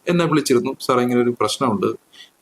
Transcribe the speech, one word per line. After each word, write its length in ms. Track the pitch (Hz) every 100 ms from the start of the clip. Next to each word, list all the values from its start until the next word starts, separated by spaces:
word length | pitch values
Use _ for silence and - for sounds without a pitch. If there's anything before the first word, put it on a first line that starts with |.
| -
എന്നെ 160 | 175
വിളിച്ചിരുന്നു. 520 | 165 160 - 120 127 135
"സാർ, 200 | - 123
ഇങ്ങനെ 220 | 123 123
ഒരു 120 | 120 120
പ്രശ്നമുണ്ട്, 460 | 107 - 131 101 104 - _ - - _